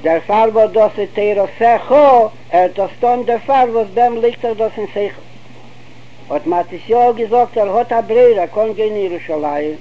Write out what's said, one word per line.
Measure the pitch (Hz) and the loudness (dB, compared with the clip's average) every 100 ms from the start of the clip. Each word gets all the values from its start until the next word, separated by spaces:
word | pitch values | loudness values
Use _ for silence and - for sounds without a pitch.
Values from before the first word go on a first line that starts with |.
דער | 160 165 - | 0 -2 0
פאל, | 208 226 | 2 2
וואו | 220 214 | 2 2
דאס | 220 214 - | 4 0 0
איז | 196 | -6
תורה | - 208 202 190 - | -2 -2 0 -2 0
שכל, | 233 226 - 269 285 247 214 - - | 2 2 2 4 6 4 2 -4 -2
ער | 170 180 | 0 0
דאס | 196 190 - | -2 -6 -2
טאן, | 240 247 | -2 -2
דער | 240 233 247 | -2 -4 0
פאל, | 269 247 | 0 2
וואס | 226 208 | 0 -4
דעם | 196 240 233 | 0 0 2
ליגט | 233 233 | -2 -2
ער | 240 | -8
דאס | 220 220 220 | -4 -4 -4
אין | 202 | -8
שכל. | 208 202 - - - - - - - - - - - - | -6 -8 -8 -20 -20 -20 -20 -20 -20 -20 -20 -20 -20 -8
האט | 143 160 | -6 -4
מתתיהו | 175 175 180 - 233 247 | -4 -4 -10 -2 2 2
געזאגט, | 233 220 240 233 - | 0 0 0 0 0
ער | 202 208 | -2 -2
האט | 226 | -2
א | 233 | -4
בריירא, | 202 226 247 208 | 0 4 4 4
ער | 170 | -2
קען | 208 220 | -2 -4
גיין | 202 214 | -2 -4
אין | 208 190 | -2 -6
ירושלים | 170 - 156 147 147 151 156 | -6 -8 -6 -4 -4 -6 -10